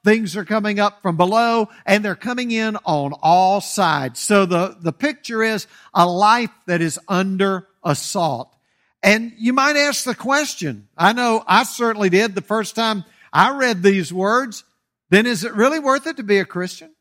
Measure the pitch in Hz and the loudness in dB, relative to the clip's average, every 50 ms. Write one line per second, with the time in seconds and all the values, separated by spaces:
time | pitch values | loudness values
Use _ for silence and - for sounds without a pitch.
0 | _ 208 214 226 220 175 151 208 185 - 214 220 208 208 208 202 202 208 202 _ | _ 4 2 2 2 -6 -6 -8 -6 -2 -4 -2 -2 -2 -2 0 0 -2 -2 _
1 | - 190 165 160 180 180 214 226 233 233 233 233 214 - - - _ - 196 214 | -4 -4 0 2 0 2 2 2 2 2 0 0 -2 -4 -8 -12 _ 0 0 0
2 | 214 208 175 - - 240 247 247 247 240 226 220 220 220 214 - _ - 156 147 | 0 -4 -6 -6 -8 -8 -6 -4 -4 -4 -2 -2 -2 -4 -4 -6 _ -2 -2 -2
3 | 139 139 - - - 160 170 185 190 185 196 202 - - - 208 190 165 151 143 | -2 -4 -6 -2 2 4 4 6 4 4 2 0 -2 -6 -2 0 0 2 2 0
4 | 135 127 120 - - - 214 202 196 175 180 170 180 190 - _ 170 170 - _ | -2 -6 -8 -8 -2 2 2 2 2 2 0 -2 -2 -2 -6 _ -8 -8 -6 _
5 | - 294 277 _ - - 233 220 220 220 220 196 - _ _ - - - - 185 | -4 -4 -4 _ -12 -8 -4 -2 -2 -2 -2 -4 -8 _ _ -20 -20 -4 2 2
6 | 175 175 175 180 208 214 226 240 233 - _ _ _ - 175 165 165 160 - - | 2 2 2 2 4 4 4 2 0 -6 _ _ _ -4 -2 0 0 -2 -4 -6
7 | _ - 196 180 190 196 190 185 196 196 190 185 190 _ _ _ - 170 143 - | _ -4 -2 -2 0 -2 0 0 0 0 -2 -4 -8 _ _ _ -2 -2 -2 -2
8 | - - - 202 170 156 131 117 - _ _ _ _ _ _ _ _ _ _ _ | -4 -6 -4 -2 -2 -2 -4 -6 -10 _ _ _ _ _ _ _ _ _ _ _
9 | - 208 208 220 226 233 220 - 220 240 254 262 269 285 294 285 285 294 269 - | 4 4 4 4 0 -8 -10 -2 -2 0 2 2 2 2 2 2 0 0 -2 -2
10 | - 254 226 - - 240 269 294 302 - - - 185 147 120 104 104 _ _ - | -4 -6 -6 -6 -2 -2 0 0 -2 -4 -6 -6 -6 -8 -8 -8 -14 _ _ 0
11 | 165 196 226 240 247 240 220 220 - - 185 214 254 - - - 240 233 220 214 | 2 2 2 2 0 0 0 -2 0 2 2 2 2 0 -4 -2 -2 -2 0 0
12 | 208 190 170 190 220 226 190 196 - - 208 220 208 - - 226 226 220 214 202 | 0 2 2 2 2 0 -4 -8 -6 -4 -4 -4 -4 -4 -4 -4 -2 -2 -2 -4
13 | 165 _ _ _ - _ - 156 190 240 277 277 262 247 220 180 175 196 196 196 | -8 _ _ _ -20 _ 2 2 2 2 2 0 0 -2 0 2 2 2 2 2
14 | 170 135 170 180 190 202 226 247 269 240 202 - _ _ _ _ _ _ _ _ | -2 -4 -6 -4 -2 0 0 0 -2 -4 -10 -16 _ _ _ _ _ _ _ _
15 | _ _ 175 202 226 247 240 170 185 226 208 208 226 269 311 320 294 269 262 285 | _ _ 4 4 4 2 -2 -4 -6 -6 0 2 2 2 2 0 0 0 0 0
16 | 277 320 320 - 220 202 208 196 180 - - 175 180 180 - - - 320 _ _ | -2 -6 -8 -8 -2 0 0 0 0 -2 -6 -8 -8 -8 -10 -16 -20 -20 _ _